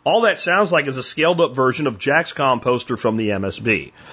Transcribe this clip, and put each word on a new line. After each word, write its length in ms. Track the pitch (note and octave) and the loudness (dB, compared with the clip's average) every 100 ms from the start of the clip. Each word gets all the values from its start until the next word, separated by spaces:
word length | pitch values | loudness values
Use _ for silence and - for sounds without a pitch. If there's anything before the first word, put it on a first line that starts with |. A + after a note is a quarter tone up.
all 180 | C#3+ G#3+ | 0 2
that 180 | A3+ F3 | 2 0
sounds 320 | F3 F#3 G3 | 0 2 2
like 140 | E3 C#3 | 2 0
is 120 | C3 | -6
a 60 | |
scaled 380 | A#2+ - D#3+ E3+ | -6 0 2 2
up 140 | D#3+ B2+ | 0 2
version 320 | B2+ B2 C#3+ | 0 2 -2
of 100 | G#2+ | -2
Jack's 360 | C3+ D3+ E3 | 0 0 0
composter 640 | - C3+ B2 B2 B2 - A#2 | -2 0 2 0 -2 -2 -2
from 180 | A2+ A2 | 0 0
the 140 | G#2+ | -2
M 120 | G2 | -2
S 140 | G2 - | -4 -4
B. 360 | A2+ F#2+ C#2 - - | -2 -2 -4 -18 -20